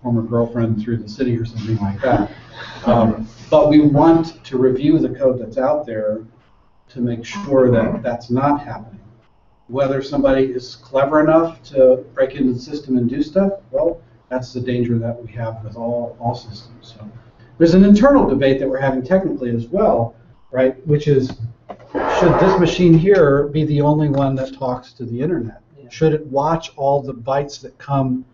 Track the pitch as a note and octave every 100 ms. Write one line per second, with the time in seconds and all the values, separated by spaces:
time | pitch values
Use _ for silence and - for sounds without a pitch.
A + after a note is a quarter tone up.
0 | B2 A#2 G#2+ A#2 A#2 B2 A2 G#2 A#2 A2+
1 | - - B2 A2+ A2+ A2 G#2+ G#2+ G2 G2+
2 | - - D#4 - - - - - - A#2
3 | A2 - A2 - - D3+ D3 D3+ D3+ C#3
4 | E3 E3 D#3+ - - C3 B2+ B2+ D3 D#3
5 | B2+ - C3+ B2 G#2+ - C3 - - A2
6 | G#2+ A2 A2+ _ _ _ _ _ _ C3
7 | A#2+ A#2 - G3+ C#3+ C3+ B2 A#2 A2+ -
8 | B2 A#2 - B2 C#3+ C#3+ - G#2 G#2+ -
9 | - _ _ _ _ _ _ A#2+ C3+ C3+
10 | C3 C#3 C3+ C3+ C3 B2 - - _ C3+
11 | C#3 D3+ D3+ D#3+ E3 - - C#3 C3 B2+
12 | - - C3 C#3 B2+ B2 - D3 C#3 B2+
13 | A#2+ C#3 D3+ F#3+ G3 G3 - F3+ E3 -
14 | _ _ _ B2+ B2 B2+ B2 B2 A#2+ A#2
15 | A2+ A#2 A2+ - A2+ A2+ A2 A#2+ A#2 A#2+
16 | A#2 - A#2 A#2+ - - - - - -
17 | G#2+ - - _ - - E3 F3+ G3+ G#3
18 | C4 C#4+ - B2 C3+ C3+ C3+ C3 C#3 C3
19 | B2+ F#3+ F#3+ - B2+ A#2 A2+ F3+ G#3+ A#2
20 | A#2 - _ - - B2+ C3 - - D3
21 | D3+ C#3 B2+ - A2+ - _ - - -
22 | - - F3 C3+ E3+ F#3+ E3+ - F3 E3
23 | F3 G3 D3 C#3 D3 D#3 D3+ C#3+ C#3+ D3+
24 | D3 C3+ C3+ C3 C3 - C3 B2 - _
25 | A#2 A#2 D3 E3 A2 - _ _ - -
26 | D#3+ D3+ C#3+ C3+ D3 E3 - - C3+ C#3+
27 | C3 B2+ A#2+ C#3 C#3+ - - _ - C#3
28 | C3 B2+ B2+